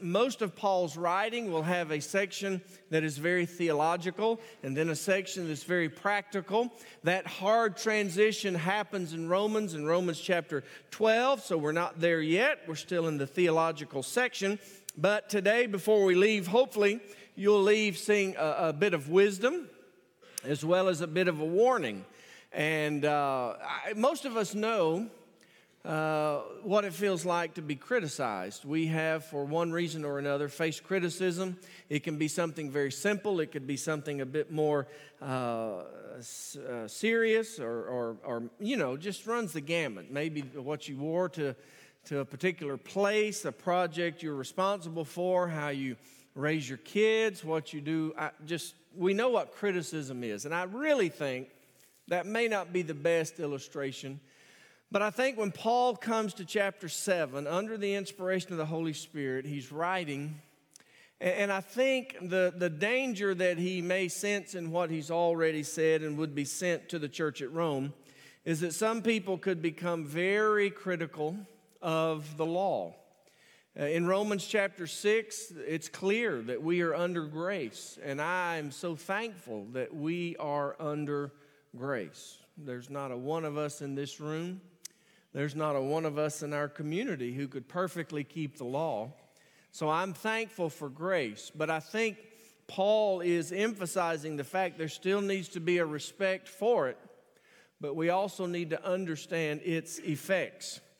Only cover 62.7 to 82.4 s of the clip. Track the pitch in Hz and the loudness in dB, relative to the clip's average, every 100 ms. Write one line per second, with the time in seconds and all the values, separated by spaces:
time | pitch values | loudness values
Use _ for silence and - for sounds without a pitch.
62.7 | 151 208 254 269 196 202 185 180 170 180 | 0 0 0 0 0 -2 2 2 2 0
63.7 | 185 175 185 185 - 208 208 175 185 160 | -2 0 0 0 -2 -2 -2 -4 -8 -4
64.7 | 170 170 160 147 170 170 165 160 156 147 | 0 0 -2 -2 2 2 4 2 2 -4
65.7 | - 160 156 156 151 156 143 139 - 180 | 2 4 4 2 -2 -2 -2 -4 -2 0
66.7 | 165 - 170 147 - 156 - 131 165 170 | -2 -2 -6 -6 -2 -2 -2 -6 0 0
67.7 | 139 139 - - - - - - 160 170 | 0 -2 -8 -18 -20 -20 -12 -4 -2 -2
68.7 | 156 220 226 202 220 185 185 196 175 165 | 0 0 2 2 2 0 -2 0 0 -2
69.7 | 156 175 170 147 156 180 208 214 208 202 | -2 -2 -2 -2 -2 2 2 4 4 2
70.7 | 202 185 175 165 156 151 202 196 - _ | -2 -4 -2 -4 -4 -6 -6 -12 -20 _
71.7 | _ 175 160 160 156 151 151 160 175 196 | _ 0 2 2 0 -6 -4 -2 0 0
72.7 | 127 85 - - _ _ _ - - _ | 0 -2 -10 -20 _ _ _ -20 -20 _
73.7 | - 147 165 175 190 214 202 - 214 196 | -6 0 2 2 2 2 -2 0 0 0
74.7 | 190 160 - 202 220 220 - - 160 127 | -2 -10 -2 2 2 0 -10 -12 -10 -4
75.7 | 160 - - 190 220 233 135 113 123 156 | -4 -4 -4 0 2 2 -2 -4 -4 0
76.7 | 175 170 156 180 170 151 151 175 202 117 | 2 2 2 0 -2 -4 -4 -4 -4 -6
77.7 | - - - - 139 156 185 175 165 147 | -8 -16 -12 -8 -4 -2 0 0 -2 -6
78.7 | 131 175 160 - 196 233 185 123 107 101 | -6 -6 -6 -4 -4 -4 -10 -10 -10 -6
79.7 | 127 123 156 151 175 170 165 147 143 143 | -6 -6 -4 -4 -2 -4 -4 -4 -2 -2
80.7 | - 156 147 147 143 143 - - _ _ | -4 -4 -4 -2 -4 -4 -10 -20 _ _
81.7 | 120 135 127 82 - - - | -10 -4 -4 -4 -12 -20 -20